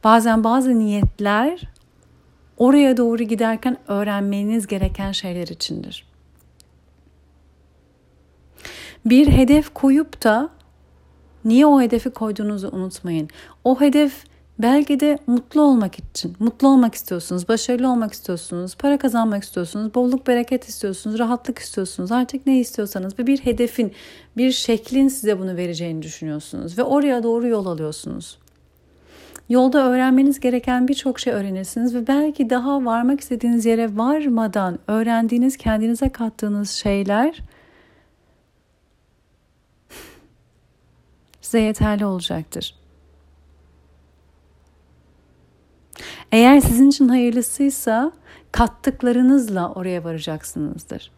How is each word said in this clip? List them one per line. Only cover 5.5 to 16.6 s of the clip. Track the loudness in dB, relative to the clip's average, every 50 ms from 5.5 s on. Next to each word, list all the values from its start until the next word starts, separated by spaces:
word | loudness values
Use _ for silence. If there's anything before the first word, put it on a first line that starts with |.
| -10 -10 -10 -8 -8 -10 -10 -12 -16 -18 -20 _ _ _ _ _ _ _ _ _ _ _ -20 _ _ _ _ _ _ _ _ _ _ _ _ _ _ _ _ _ _ _ _ _ _ _ _ _ _ _ _ _ _ _ _ _ _ _ _ _ _ _ -20 -20 -18 -18 -20 -20 -20 -6 _
Bir | 4 6 6 6 8
hedef | 6 6 6 6 6 4 4 0 -8
koyup | 0 2 4 4 4 2 -2 -6 -2 0
da | 2 2 2 0 -4 -8 _ _ _ _ _ _ _ _ _ _ _ _ _ _ _ _ _ _
niye | 2 4 6 6
o | 8 6 6
hedefi | 4 2 0 -2 -2 -4
koyduğunuzu | -8 -6 -6 -6 -4 -4 -6 -6 -6 -6 -8 -8
unutmayın. | -8 -8 -8 -8 -10 -10 -8 -6 -4 -4 -6 -6 -12 -20 -20 -20 -20 _ _
O | 0 2 4
hedef | 4 4 4 4 2 2 0 -8 -20 _ _ _ _ _ _ -2
belki | 0 2 4 2 2 2 0 0
de | 2 0 0 -2 -2 -2
mutlu | -2 -2 -2 _ 2 4
olmak | 4 6 6 4 2 -2 -4 -10
için, | -20 -14 -12 -10 -10 -10 -8 -2
mutlu | -2 -2 -2 _